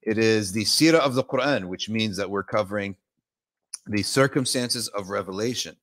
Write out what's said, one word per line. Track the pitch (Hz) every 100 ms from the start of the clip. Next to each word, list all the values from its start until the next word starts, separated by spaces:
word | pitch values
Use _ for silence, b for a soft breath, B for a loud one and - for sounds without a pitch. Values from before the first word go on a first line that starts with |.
it | - 107
is | 113 110 98
the | 101
Sirah | 104 - 156 160
of | 139
the | 127
Quran, | 131 131 131 127 92
which | 92 -
means | 110 110 92
that | 95
we're | 98
covering | 95 107 101 104 98 98 _ _ _ _ _ _ _ - -
the | 104
circumstances | 98 - 135 147 127 131 123 123 110
of | 101 95
revelation | 101 92 95 113 120 - -